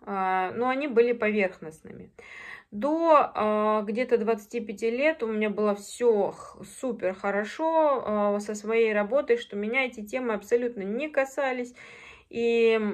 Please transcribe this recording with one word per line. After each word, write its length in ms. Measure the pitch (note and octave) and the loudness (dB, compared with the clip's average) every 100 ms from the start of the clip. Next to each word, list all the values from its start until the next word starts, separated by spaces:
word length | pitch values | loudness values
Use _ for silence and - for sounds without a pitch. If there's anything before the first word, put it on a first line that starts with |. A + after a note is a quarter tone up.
а, 500 | - G3 F#3+ F#3 F#3 | -8 -4 0 0 -2
но 160 | G#3+ B3+ | -2 -2
они 180 | C4 D4 | -2 0
были 240 | A3+ A#3+ | 4 4
поверхностными. 960 | A#3+ G#3+ G#3+ F#3+ - D#3 D#3 - - - - - - - - - | 2 0 2 0 -2 -16 -16 -18 -18 -18 -20 -20 -18 -18 -18 -12
До, 600 | G#3 C4+ D#4+ E4 D#4 - - | -4 0 2 6 6 6 0
а, 460 | G#3+ G#3+ G#3+ G#3+ | 0 2 2 0
где-то 340 | G#3 A3 B3+ A#3+ | 0 -2 2 2
двадцати 420 | G#3 A3 - A#3+ | 2 -2 -4 -8
пяти 300 | A3 G#3 A3+ | -8 -4 -2
лет 320 | A#3+ D4 D#4+ | 0 0 0
у 60 | A3+ | -2
меня 220 | G#3+ G#3+ | -2 -2
было 260 | G3+ G#3+ G3+ | 0 0 -2
все 560 | - - A#3+ G#3 F#3 | -6 0 4 4 2
х-, 320 | - - - G3+ - | -4 -16 -18 -18 -8
супер 340 | C4 A3 F#3 | -6 -4 -4
хорошо, 920 | F#3+ G3+ G3+ G#3 - D#4+ D#4+ D4+ C4 | -4 -2 -2 -4 -2 0 2 4 2
а, 360 | - G#3 G#3 G3+ | 0 0 2 0
со 160 | G#3 G#3+ | -4 -8
своей 380 | G#3 A3+ A3 | -2 2 2
работой, 440 | G#3 G3+ C4+ C#4+ A#3 | 2 2 0 2 0
что 180 | - G3+ | -2 -6
меня 280 | G#3 B3+ B3+ | -4 -2 -2
эти 160 | B3 | -6
темы 320 | G#3 B3+ B3+ | -8 -6 -4
абсолютно 480 | G#3 - A#3+ A#3+ A#3+ | -4 0 0 0 -4
не 260 | F#3+ A3+ D4+ | -6 -4 -4
касались. 680 | D4+ C4+ - C#4 B3+ B3 B3 - - - - - | -2 -2 -2 -4 -2 -6 -12 -20 -20 -20 -20 -12
И 480 | - A#3 A#3 A3+ A3 G#3+ | -2 0 4 4 4 0